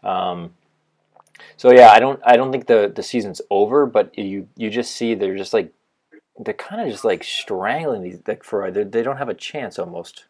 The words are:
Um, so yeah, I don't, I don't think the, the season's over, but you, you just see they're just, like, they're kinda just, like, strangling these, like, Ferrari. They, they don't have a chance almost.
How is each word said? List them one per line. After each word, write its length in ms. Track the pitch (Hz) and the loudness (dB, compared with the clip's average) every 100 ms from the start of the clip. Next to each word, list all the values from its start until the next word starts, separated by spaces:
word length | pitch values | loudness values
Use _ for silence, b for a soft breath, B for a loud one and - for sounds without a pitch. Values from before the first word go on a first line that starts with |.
Um, 500 | 101 92 92 87 85 _ _ _ _ _ _ _ _ _ B B | -6 -6 -6 -8 -14 _ _ _ _ _ _ _ _ _ B B
so 160 | 127 | 6
yeah, 200 | 127 120 | 10 12
I 80 | 107 | 10
don't, 200 | 131 139 120 | 4 -2 2
I 100 | 120 | 4
don't 160 | 131 | 2
think 140 | 131 - | -6 2
the, 260 | 113 104 | 2 2
the 100 | - | -4
season's 380 | 98 120 104 87 - | -8 -6 -6 -12 -4
over, 340 | 101 107 135 139 | -2 0 0 0
but 320 | 117 101 - | 0 -4 -6
you, 300 | 101 98 95 - | -10 -10 -14 -10
you 140 | 110 | -8
just 240 | 113 120 - | -6 -8 -8
see 180 | 117 | -6
they're 240 | 110 98 95 | -4 -4 -6
just, 160 | 95 | -4
like, 180 | 113 85 _ _ _ _ - _ _ | -4 -4 _ _ _ _ -20 _ _
they're 140 | 220 202 | -14 -12
kinda 340 | - 214 196 | -12 -10 -10
just, 160 | 101 113 | -6 -4
like, 180 | 87 | -4
strangling 800 | - - - 98 98 143 160 113 | -6 -12 -8 -8 -6 -6 -6 -8
these, 180 | 92 87 - | -10 -14 -12
like, 160 | 107 | -12
Ferrari. 280 | - 104 95 | -8 -8 -6
They, 120 | 92 | -6
they 200 | 98 113 | -6 -4
don't 140 | 117 135 | -6 -8
have 120 | 135 | -10
a 60 | - | -10
chance 420 | - 151 113 - | -12 -12 -12 -12
almost. 480 | 90 85 85 - _ | -12 -12 -16 -20 _